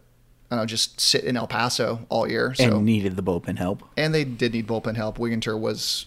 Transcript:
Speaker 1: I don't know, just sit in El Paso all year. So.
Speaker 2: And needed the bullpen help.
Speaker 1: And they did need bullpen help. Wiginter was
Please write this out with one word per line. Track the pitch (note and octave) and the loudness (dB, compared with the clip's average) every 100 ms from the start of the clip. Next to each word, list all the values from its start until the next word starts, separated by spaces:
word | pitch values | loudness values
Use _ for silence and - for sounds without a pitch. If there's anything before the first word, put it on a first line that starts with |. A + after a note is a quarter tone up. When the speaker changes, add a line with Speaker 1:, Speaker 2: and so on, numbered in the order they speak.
| _ _ _ _ - | _ _ _ _ -4
Speaker 1:
I | A#2+ | -2
don't | |
know, | A2 | -2
just | A2 - - | -2 -2 0
sit | - - | 2 2
in | - B2 | 2 -2
El | - | -2
Paso | A2+ A#2+ - A#2 A#2 A2+ | 0 0 0 0 -2 -2
all | A2+ - | 0 0
year. | A#2 A#2+ C3 | 0 0 4
So. | |
Speaker 2:
And | B2 G#2+ G#2+ | 4 6 4
needed | A2 G2 F#2 | 4 2 -2
the | |
bullpen | G2 F2 - - | 0 0 -2 -2
help. | F2+ - - - | -2 -4 -6 -2
Speaker 1:
And | D#3 | 0
they | D#3 | 2
did | C#3 A2+ A#2+ | 0 0 0
need | A2+ A2 | 0 -2
bullpen | A2+ A2+ A2+ | -2 -2 -4
help. | G#2+ A2 | -4 -2
Wiginter | A#2 A#2 A2+ A2 | -2 0 -2 -2
was | A2+ G#2+ - - | -2 -2 -4 -4